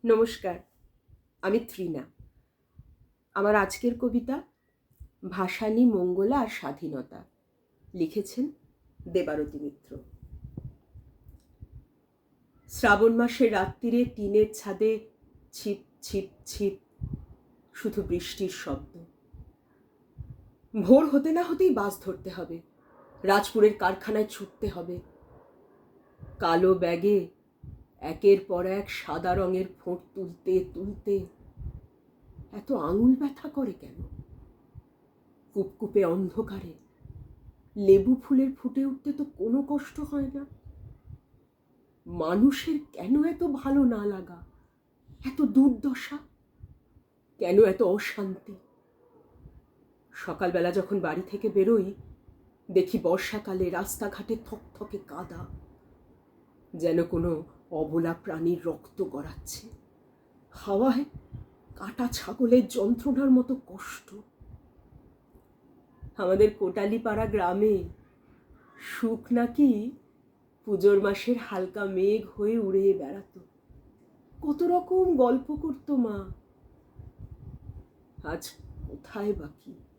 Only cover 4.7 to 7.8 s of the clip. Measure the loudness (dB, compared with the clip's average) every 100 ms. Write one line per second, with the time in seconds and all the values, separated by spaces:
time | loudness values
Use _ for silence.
4.7 | _ _ _ -20 _ -10 -4 -4 -2 -2
5.7 | 4 4 4 0 2 2 2 -2 -6 -10
6.7 | -8 -8 -8 -10 -16 -20 _ _ _ _
7.7 | _